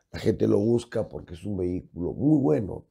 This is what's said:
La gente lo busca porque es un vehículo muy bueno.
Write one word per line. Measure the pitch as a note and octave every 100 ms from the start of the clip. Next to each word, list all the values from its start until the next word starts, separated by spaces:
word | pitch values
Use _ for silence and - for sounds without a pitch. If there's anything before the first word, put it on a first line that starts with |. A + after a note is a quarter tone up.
| _
La | E2+
gente | G#2 G2 A2
lo | G#2
busca | G#2+ A#2+ - - E2+
porque | C#2+ -
es | E2+ G2+
un | G2
vehículo | F2+ F2+ - E2 F2
muy | - C3 D3+
bueno. | C#3 C#3+ F#2+ - -